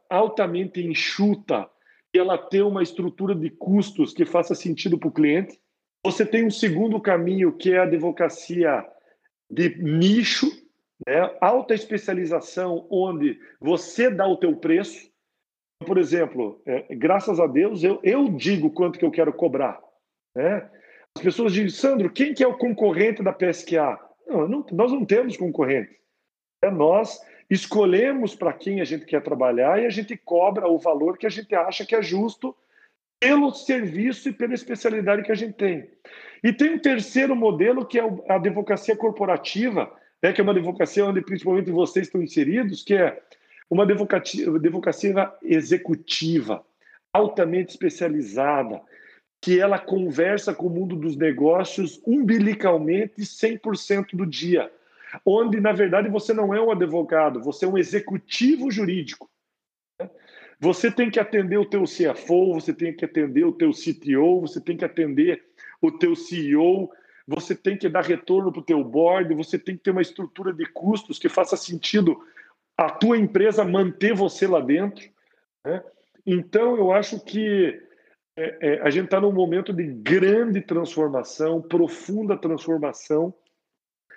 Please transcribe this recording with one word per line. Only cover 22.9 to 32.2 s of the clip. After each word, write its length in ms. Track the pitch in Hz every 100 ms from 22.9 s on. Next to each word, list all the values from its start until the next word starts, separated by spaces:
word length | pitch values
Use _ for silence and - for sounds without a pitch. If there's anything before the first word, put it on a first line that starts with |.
| 165 220 214
da 100 | 190
P 140 | 180 180
S 180 | 165
Q 140 | - 165
A?" 200 | 143 107 - _ -
Não, 220 | 233 156
não, 180 | 269 -
nós 220 | 175 240
não 120 | 269
temos 320 | 208 208 254 -
concorrente. 600 | 180 147 135 135 - _ _ _ _ _ _ _
É, 80 | 190
nós 500 | 185 147 190 214 - - _ -
escolhemos 840 | 190 - 208 196 185 254 269 220
pra 180 | - 170
quem 280 | - - 196
a 40 |
gente 200 | 160 156
quer 180 | - 151
trabalhar 600 | - 135 127 120 131 196
e 40 | 233
a 40 |
gente 260 | 196 208 233
cobra 520 | - 175 185 196 185
o 100 | 165
valor 400 | 170 147 160 180
que 80 | 220
a 40 |
gente 240 | 190 214
acha 300 | 190 175 -
que 100 | 202
é 60 | 226
justo 560 | 180 185